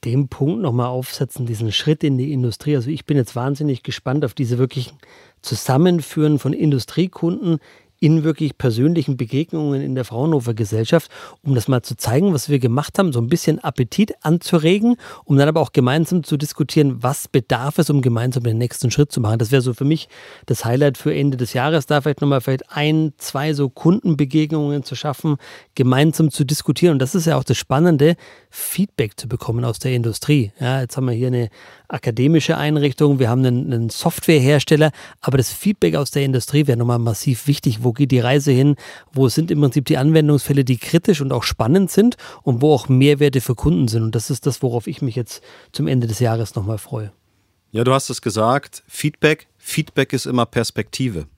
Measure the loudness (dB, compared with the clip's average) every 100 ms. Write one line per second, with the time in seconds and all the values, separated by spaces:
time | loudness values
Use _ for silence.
0 | -2 -2 -2 -2 -2 -2 -2 -2 -2 -4
1 | -8 -8 -8 -6 -8 -4 -4 -2 -2 0
2 | 0 0 -2 -2 -2 -4 -2 -2 -2 -8
3 | -2 0 0 -4 -4 -4 -4 -4 -6 -8
4 | -4 -2 -4 -4 -4 0 -2 -2 -10 -14
5 | _ -20 -20 _ -8 -6 0 4 4 2
6 | -2 -2 0 2 0 0 0 0 -2 -4
7 | -4 -2 -4 -2 -2 -2 _ _ _ _
8 | 2 2 2 -2 -4 -2 -2 2 0 0
9 | -2 -4 -4 -4 -4 -4 -2 -2 -4 -6
10 | -6 -4 0 0 -2 -4 -2 -2 2 0
11 | 0 -20 -20 -10 -2 0 2 -2 -2 -6
12 | -2 2 2 0 0 0 2 0 -2 0
13 | 0 0 0 0 0 -2 -4 -4 -4 0
14 | -2 -2 0 0 0 0 2 2 2 0
15 | -4 -20 2 4 4 2 -2 -2 0 0
16 | 0 -2 -2 -4 -4 -4 -2 2 0 0
17 | -4 -4 -2 -2 0 -4 -2 -2 0 2
18 | 2 0 -2 -2 -2 -2 -2 -2 -2 0
19 | 0 0 0 0 2 2 0 -2 0 -2
20 | -4 -20 -20 -20 -6 -4 -2 2 0 0
21 | -4 0 0 -2 -4 -2 0 0 0 -2
22 | 0 -2 0 0 0 -4 -4 -2 0 2
23 | 0 -4 -10 -4 -4 -2 -4 0 2 2
24 | 0 0 0 0 0 -2 -2 -4 -6 -8
25 | -8 -4 -2 -4 -6 -20 _ 0 2 4
26 | 4 4 0 2 -2 -2 -2 2 4 2
27 | 0 0 0 0 0 -4 0 2 4 4
28 | 4 2 -6 -20 _ -12 -8 -4 -4 -2
29 | -6 -6 -10 -8 -4 -4 -4 -4 -2 -2
30 | -2 -4 0 2 2 _ -4 -2 -4 -4
31 | -2 -2 0 0 -2 _ -20 -20 _ -6
32 | -4 0 4 4 2 -2 0 0 0 2
33 | 2 4 2 2 2 0 -2 -2 -2 -2
34 | -2 -2 2 4 6 2 4 4 4 0
35 | -20 -8 -2 0 0 -2 -2 0 0 0
36 | -2 -2 0 -2 0 0 2 2 2 0
37 | 0 -2 -2 -2 0 0 0 0 -2 0
38 | 2 2 4 2 4 4 4 2 -4 -20
39 | _ 0 2 2 0 2 2 2 0 2
40 | 4 4 4 2 2 0 2 -2 0 0
41 | 2 0 0 -2 -4 -2 2 4 4 4
42 | 2 2 -14 -8 -2 2 4 2 4 4
43 | 6 4 2 0 -2 -2 0 2 0 0
44 | -2 -4 -4 -4 -4 -2 -4 -4 -6 -6
45 | -6 -4 -8 -12 -20 -20 _ -6 -2 0
46 | 0 0 0 0 -4 -6 -6 -6 -8 -12
47 | -12 _ _ _ _ _ _ -2 2 2
48 | 0 -6 -4 0 2 0 -2 -20 _ -6
49 | -6 0 2 2 _ _ -8 -6 -4 -2
50 | -2 -2 -2 -2 0 -2 -4 -6 -8 -6
51 | -6 -6 -10